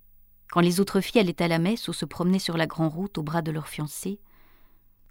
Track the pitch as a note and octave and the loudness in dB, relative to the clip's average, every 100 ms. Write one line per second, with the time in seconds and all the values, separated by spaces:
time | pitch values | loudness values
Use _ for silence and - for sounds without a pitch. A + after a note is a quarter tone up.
0 | - - - - - F3 F3 F3 G3 G3 | -20 -20 -20 -20 -2 2 4 4 2 0
1 | F#3 A#3+ F#3 - E3+ E3 E3+ A3+ - F3 | 2 4 4 2 2 2 2 0 -4 -6
2 | D#3 - F3 F#3+ F3 E3 D#3 - D#3+ D#3+ | -6 -2 2 2 0 0 0 0 0 0
3 | G3 - D3+ E3+ D#3+ D#3 D3 - D3+ - | -6 -6 -2 -2 -2 -4 -6 -8 -8 -6
4 | F#3+ G3+ - - - - - - _ _ | -8 -8 -14 -20 -20 -20 -20 -20 _ _
5 | - | -20